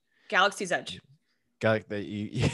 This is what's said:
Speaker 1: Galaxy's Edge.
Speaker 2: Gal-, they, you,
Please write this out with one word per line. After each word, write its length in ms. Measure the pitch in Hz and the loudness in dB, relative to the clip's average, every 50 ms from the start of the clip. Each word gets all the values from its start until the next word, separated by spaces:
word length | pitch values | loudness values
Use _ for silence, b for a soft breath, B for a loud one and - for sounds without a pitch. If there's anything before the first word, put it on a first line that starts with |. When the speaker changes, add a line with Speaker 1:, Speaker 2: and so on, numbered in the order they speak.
| _ _ _ _ _ - | _ _ _ _ _ -2
Speaker 1:
Galaxy's 420 | - 185 190 202 196 - 208 170 | 2 4 4 2 2 -2 -4 -2
Edge. 300 | 175 135 117 - - - - _ _ _ _ _ _ _ _ _ _ - | -2 -4 -4 -6 -14 -14 -16 _ _ _ _ _ _ _ _ _ _ 0
Speaker 2:
Gal-, 220 | - 110 110 110 101 - | 2 2 2 2 0 -4
they, 140 | 107 104 | -6 -6
you, 460 | 95 71 104 104 107 - - - 117 147 | -6 -6 -6 -6 -6 -4 -2 0 0 4